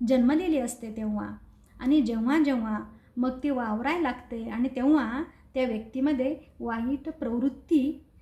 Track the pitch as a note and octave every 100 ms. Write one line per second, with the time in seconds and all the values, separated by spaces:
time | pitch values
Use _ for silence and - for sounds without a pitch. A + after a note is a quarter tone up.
0 | A#3+ B3+ A#3+ D#4 F4+ D4+ A#3+ - A3+ A3
1 | G#3+ G#3 G#3 G#3 - - _ - B3 D4+
2 | A#3 A3+ A#3 D#4 C#4+ B3 A3 G#3+ - -
3 | _ - B3+ B3+ D4 B3+ A#3 G#3+ C4+ F4
4 | C#4+ B3 - A3+ A3+ A3 B3 B3+ C4 D4+
5 | A3+ C4 E4+ - - C4 B3+ G#3+ - C4
6 | C#4+ C4+ C4 D#4 - - A#3 A3+ A#3+ C#4
7 | D#4+ D#4 A3+ A#3 C4+ - - D#4 C4+ -
8 | - -